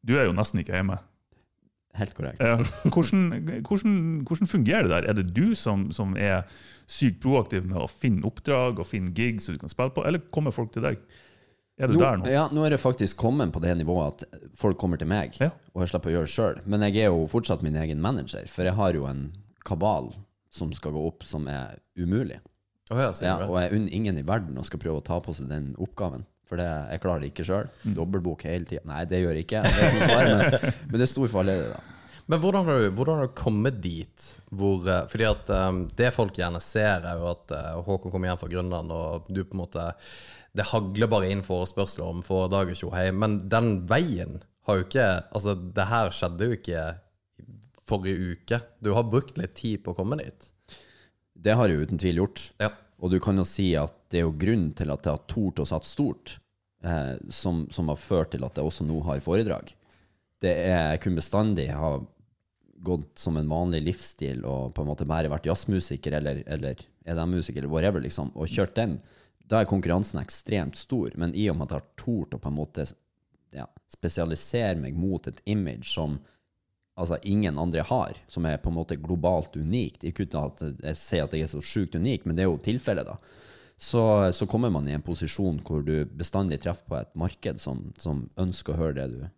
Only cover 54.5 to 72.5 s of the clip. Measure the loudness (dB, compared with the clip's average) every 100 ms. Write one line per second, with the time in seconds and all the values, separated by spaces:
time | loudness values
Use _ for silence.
54.5 | 4 2 -2 -4 -2 -2 -4 -4 -2 -2
55.5 | -2 -2 -2 -4 -2 0 -2 -12 -18 _
56.5 | _ _ _ -4 -2 -2 -6 -8 -6 -2
57.5 | -2 -2 -2 -2 -2 0 0 0 -4 -6
58.5 | -2 -4 -2 -2 -2 -2 -2 2 2 2
59.5 | -4 -8 -20 _ _ _ _ _ _ 0
60.5 | 2 2 4 4 2 0 -2 0 0 2
61.5 | 0 -2 -2 -2 -2 -6 _ _ _ _
62.5 | _ _ -10 -4 -2 -4 -6 -2 -2 0
63.5 | 0 0 0 -2 -4 -8 -8 -6 -6 -4
64.5 | -4 -4 -4 -4 -4 -2 0 0 -2 -2
65.5 | -2 0 -2 -2 -6 -4 -2 -2 -4 -6
66.5 | -6 -4 -8 -12 _ -6 -2 0 -2 -2
67.5 | -6 -2 0 2 0 -4 -6 -6 -6 -4
68.5 | -2 -2 0 -2 -4 -10 _ _ _ _
69.5 | 0 4 2 2 0 0 -6 -8 -10 -4
70.5 | -2 -2 -8 -4 -2 -2 -2 -2 0 0
71.5 | 0 -2 -6 -8 -10 -4 -2 -4 -6 -4